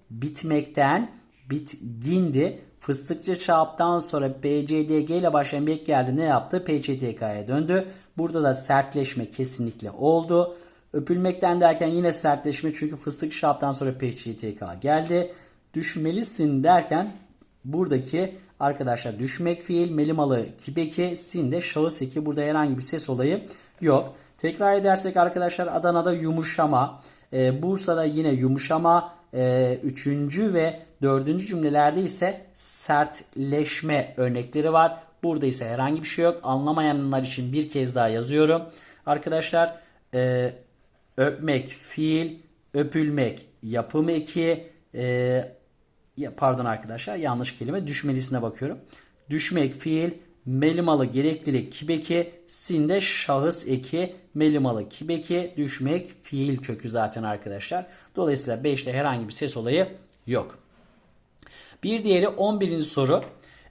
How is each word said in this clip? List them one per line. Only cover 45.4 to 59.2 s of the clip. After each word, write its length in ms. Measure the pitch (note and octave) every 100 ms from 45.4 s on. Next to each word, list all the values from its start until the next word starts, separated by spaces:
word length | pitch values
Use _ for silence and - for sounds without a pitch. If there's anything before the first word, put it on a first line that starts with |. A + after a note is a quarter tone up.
| B2 - _ _ _ _ _ -
ya, 160 | C#3+ -
pardon 280 | C3+ B2+
arkadaşlar 520 | A#2+ A2 A2 A2+ - G3
yanlış 420 | D3 B2 B2+ -
kelime, 280 | A#2+ F#3+ D3
düşmelisine 560 | C#3 C#3+ C3 C3 B2+
bakıyorum. 360 | A2+ - C#3 A3 - - _ _ -
Düşmek 440 | D3+ - F3 C3
fiil, 360 | - D#3 D#3+ E3+ E3+ - _ B2+
melimalı 580 | C3 D3+ E3+ E3+ D3
gereklilik 680 | B2 B2+ D3+ D#3 D3+ B2+ -
kibeki, 600 | - D3 D#3 D#3 E3+ E3+ - -
sinde 540 | - - E3 D3+ G3
şahıs 680 | G3 - - C#3 D#3 E3 -
eki, 480 | C3 C3 D#3+ F3+ - -
melimalı 540 | D3 D#3 D3+ C3 A2+ G2+
kibeki, 680 | - D#3 E3 D#3+ F3 F3 -
düşmek 540 | C#3+ - C3 F3 F3 -
fiil 340 | - C#3 C#3+ C3
kökü 340 | B2+ G#2+ A#2
zaten 320 | A2+ G#2+ A#2
arkadaşlar. 640 | A2 G#2 G#2 G2+ - F3+ F3+ - - -
Dolayısıyla 480 | E3 C3+ B2 A#2
beşte 280 | D3 C3 B2+
herhangi 360 | B2+ D3 B2